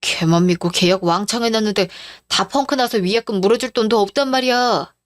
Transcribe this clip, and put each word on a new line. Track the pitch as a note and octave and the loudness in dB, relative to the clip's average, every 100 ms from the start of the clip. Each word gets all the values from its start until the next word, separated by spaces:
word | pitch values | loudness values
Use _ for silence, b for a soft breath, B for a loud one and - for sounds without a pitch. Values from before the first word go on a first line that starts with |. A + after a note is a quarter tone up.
걔만 | - - E3 E3+ F3+ | -4 -2 2 4 4
믿고 | F3 F3 | 2 -2
계약 | - F3+ F#3 | 0 2 2
왕창 | F3+ F3 G3+ A#3 | 2 0 -2 -2
해놨는데 | A#3 A3+ G#3+ G3+ F3+ B B B _ | 0 0 0 0 -2 B B B _
다 | - F#3+ | -4 -2
펑크 | C4+ C4+ | -2 0
나서 | C#4 A#3+ A3+ | 0 0 0
위약금 | F3+ A3 A3+ G#3 | 0 -2 -2 0
물어줄 | F#3+ A3+ B3 | 2 0 -2
돈도 | A#3 A3 A3+ | -2 2 2
없단 | G3 - C4+ | 2 0 0
말이야. | C4 B3+ B3 B3 G3 C3+ _ | 0 2 0 2 0 -4 _